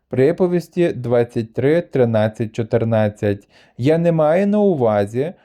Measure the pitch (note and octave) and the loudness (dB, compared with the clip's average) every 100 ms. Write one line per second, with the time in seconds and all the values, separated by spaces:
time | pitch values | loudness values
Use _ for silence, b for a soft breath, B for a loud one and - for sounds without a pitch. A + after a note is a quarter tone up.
0 | _ A#2+ C3+ E3+ F3+ F3 D#3+ F3+ E3+ B2+ | _ 0 0 2 0 -2 -4 -2 -2 -2
1 | B2 A#2+ A#2 A#2+ A2+ - C#3 E3 E3+ C3+ | -2 0 0 -4 -6 -2 0 0 0 0
2 | A#2+ A2 A2 - A2 - A2+ A#2 A2+ A2 | 2 2 0 -4 -8 -6 -2 -2 0 0
3 | G#2+ G#2 G#2 G2+ - b b - B2+ D#3+ | 0 -2 -4 -4 -8 b b -4 0 0
4 | E3+ D#3+ D3+ F3 G3+ G#3 G3+ D3+ A2+ G#2 | 2 2 2 2 0 2 0 2 2 2
5 | G2+ A#2 D3+ b | 0 -4 -6 b